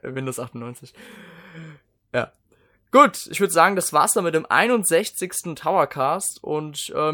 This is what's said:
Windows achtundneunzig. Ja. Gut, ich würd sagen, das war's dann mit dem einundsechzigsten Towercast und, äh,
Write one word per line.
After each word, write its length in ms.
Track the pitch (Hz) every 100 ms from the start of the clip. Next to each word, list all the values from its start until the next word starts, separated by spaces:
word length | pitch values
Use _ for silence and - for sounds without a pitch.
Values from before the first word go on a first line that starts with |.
Windows 380 | - 131 131 123
achtundneunzig. 560 | 120 120 120 123 127 - - - 175 165 - 165 160 147 _ _ _ 123
Ja. 160 | - _ _ _ _ _ _
Gut, 380 | 254 269 - -
ich 120 | 156
würd 100 | 196
sagen, 240 | 170 180 190
das 160 | -
war's 220 | 151 160
dann 100 | 214
mit 100 | 170
dem 120 | 160 -
einundsechzigsten 1080 | 135 233 240 180 165 214 - 185 - 175 147
Towercast 840 | 156 185 139 143 135 180 - -
und, 480 | - 151 156 147 -
äh, 200 | - 151